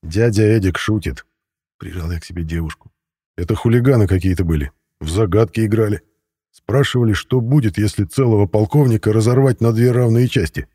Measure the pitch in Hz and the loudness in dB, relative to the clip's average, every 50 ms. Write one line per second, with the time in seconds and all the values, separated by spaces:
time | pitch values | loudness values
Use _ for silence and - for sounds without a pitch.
0 | - 80 80 98 113 120 110 98 110 104 110 113 95 92 87 - - - 107 107 | -14 -6 -2 0 0 2 2 2 2 4 2 2 0 0 -2 -2 -4 -4 -4 -4
1 | - - - - - _ _ _ _ _ _ _ _ _ _ _ - - 82 87 | -4 -6 -10 -10 -16 _ _ _ _ _ _ _ _ _ _ _ -18 -14 -12 -10
2 | 80 82 87 85 - - 90 87 85 80 82 85 82 78 - _ _ - _ _ | -8 -6 -8 -8 -8 -10 -10 -10 -8 -6 -6 -6 -6 -8 -10 _ _ -20 _ _
3 | _ _ _ _ _ _ _ - 90 85 110 - - 120 113 123 120 135 139 120 | _ _ _ _ _ _ _ -10 -4 -4 -4 -2 0 2 2 2 4 4 4 4
4 | 104 92 95 92 82 95 92 82 95 82 82 76 69 69 _ _ _ _ _ _ | 2 2 2 0 0 0 -2 -2 -2 -2 -2 -2 -2 -6 _ _ _ _ _ _
5 | - 78 82 98 113 98 85 104 117 - _ 113 110 107 104 110 113 104 107 - | -12 -6 -2 -2 -2 0 2 0 0 0 _ -4 -2 0 0 0 0 -2 -2 -6
6 | _ _ _ _ _ _ _ _ _ _ _ _ _ - 107 131 139 - - 127 | _ _ _ _ _ _ _ _ _ _ _ _ _ -2 0 0 0 2 0 0
7 | 120 110 104 90 - _ - 131 117 117 135 151 120 107 90 - 104 104 - - | 2 2 0 -2 -2 _ -2 -2 0 2 0 2 0 0 -2 0 -2 -2 -2 -2
8 | 101 - - - 135 120 110 104 101 101 - 107 107 104 - 147 147 127 113 107 | -6 -4 -2 -2 0 2 2 2 2 2 2 0 0 2 2 2 2 2 2 0
9 | - 110 107 113 110 113 123 127 135 135 120 - 117 117 117 110 120 127 120 120 | 0 0 0 2 2 2 2 2 2 2 2 2 0 0 2 2 2 2 2 2
10 | 123 117 113 117 123 123 - 123 92 80 _ - 69 _ _ | 2 2 2 2 2 0 0 -2 -4 -2 _ -10 -12 _ _